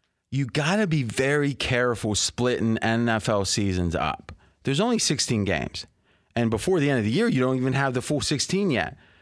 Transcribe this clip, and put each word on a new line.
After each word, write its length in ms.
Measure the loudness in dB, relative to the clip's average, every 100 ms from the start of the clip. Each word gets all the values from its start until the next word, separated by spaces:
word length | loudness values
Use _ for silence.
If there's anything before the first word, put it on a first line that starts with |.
| _ _ -8
You 160 | -4 -2
gotta 400 | -2 0 0 2
be 160 | 0
very 520 | 0 0 2 2 0
careful 600 | -2 -2 0 0 0 -2
splitting 640 | -2 -2 0 0 2 0 0
N 300 | 0 0 2
F 200 | 0 0
L 160 | 0
seasons 500 | 0 0 0 0 0
up. 380 | 0 -2 -4 -10 -20 _ _
There's 160 | -4 0
only 180 | 0 0
sixteen 460 | 0 0 0 0
games. 420 | 0 -2 -4 -8 -16 _ _ _ _
And 160 | -2 0
before 300 | 0 0 2
the 100 | 2
end 80 | 2
of 60 | 2
the 40 |
year, 180 | 2 2
you 120 | 2
don't 160 | 2 2
even 160 | 0
have 220 | 0 0
the 80 | -2
full 180 | -2 -2
sixteen 500 | 0 -2 0 0 2
yet. 260 | 0 -2 -6 -20 _